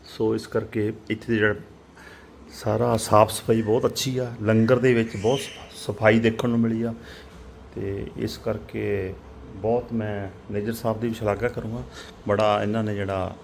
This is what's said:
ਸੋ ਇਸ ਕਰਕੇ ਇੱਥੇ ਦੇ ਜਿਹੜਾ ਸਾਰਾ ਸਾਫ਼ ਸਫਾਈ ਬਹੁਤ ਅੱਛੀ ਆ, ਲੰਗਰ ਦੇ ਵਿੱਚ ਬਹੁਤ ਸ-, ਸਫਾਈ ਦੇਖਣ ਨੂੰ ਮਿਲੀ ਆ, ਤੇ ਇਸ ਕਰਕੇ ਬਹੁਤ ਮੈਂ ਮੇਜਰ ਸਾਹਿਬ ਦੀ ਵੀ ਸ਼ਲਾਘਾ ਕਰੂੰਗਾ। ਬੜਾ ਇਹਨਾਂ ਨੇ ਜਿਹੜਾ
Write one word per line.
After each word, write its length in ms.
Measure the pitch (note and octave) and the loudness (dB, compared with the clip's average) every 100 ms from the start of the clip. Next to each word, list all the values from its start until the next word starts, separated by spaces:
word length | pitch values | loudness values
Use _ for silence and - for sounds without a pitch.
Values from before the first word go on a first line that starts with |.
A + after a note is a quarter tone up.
ਸੋ 300 | - - A2 | -18 -2 0
ਇਸ 120 | A2 - | 0 -2
ਕਰਕੇ 460 | A2+ G#2+ A2+ G#2 A2 - | -6 -4 -4 -4 -4 -6
ਇੱਥੇ 220 | A2+ - | -6 0
ਦੇ 60 | A2 | 2
ਜਿਹੜਾ 160 | G#2+ G#2 - - - - - - - - - | 2 0 -8 -20 -20 -20 -20 -20 -20 -20 -20
ਸਾਰਾ 440 | - A2+ G#2+ A#2+ A2+ | -6 -2 0 2 0
ਸਾਫ਼ 360 | - G#2+ G#2+ | 6 6 6
ਸਫਾਈ 300 | - - A2+ | 2 2 2
ਬਹੁਤ 240 | G#2 A#2 C3 | 4 2 2
ਅੱਛੀ 320 | C3 C3 B2+ | -2 -4 -4
ਆ, 140 | B2 A#2 | -4 -2
ਲੰਗਰ 360 | G#2+ A2 A2+ B2 | 4 4 6 6
ਦੇ 160 | B2+ | 6
ਵਿੱਚ 220 | A#2 A2+ G#2+ | 4 2 0
ਬਹੁਤ 240 | G#2+ C3+ | 0 0
ਸ-, 80 | - - - | -2 -14 -18
ਸਫਾਈ 460 | - - G#2+ A2 A2+ | -10 -8 4 6 6
ਦੇਖਣ 280 | A2+ A2+ B2 | 4 0 0
ਨੂੰ 120 | A#2 | 2
ਮਿਲੀ 220 | A2+ A2+ | 2 0
ਆ, 120 | A#2 A2+ - - - - - - - | -4 -6 -14 -18 -20 -20 -20 -20 -14
ਤੇ 320 | - G2 G2 G#2+ - | -8 -6 -6 -8 -6
ਇਸ 220 | A2+ - | -6 -6
ਕਰਕੇ 760 | A2+ G#2+ - A2 G#2 G2+ F#2 - - - - | -6 -6 -8 -6 -2 -2 -4 -10 -16 -18 -16
ਬਹੁਤ 460 | F#2+ G#2 A#2+ A#2+ | -6 -2 -2 -2
ਮੈਂ 600 | A#2 G#2+ G#2 F#2+ - - | -4 -4 -6 -8 -12 -8
ਮੇਜਰ 200 | G#2 G#2+ | -6 -4
ਸਾਹਿਬ 280 | A2+ A#2 A2 | -4 -4 -2
ਦੀ 80 | A#2 | -4
ਵੀ 60 | |
ਸ਼ਲਾਘਾ 340 | A2 G#2+ G2+ A#2+ | -2 -2 0 -2
ਕਰੂੰਗਾ। 340 | - A2 A#2 B2+ - - - - | -4 -8 -8 -10 -16 -18 -12 0
ਬੜਾ 340 | G2+ G#2+ G#2 | 2 4 4
ਇਹਨਾਂ 220 | G#2 A2 | 2 0
ਨੇ 100 | G#2+ | -2
ਜਿਹੜਾ 420 | G2+ G2 F#2+ F2+ F#2+ | -2 -2 -2 -4 -8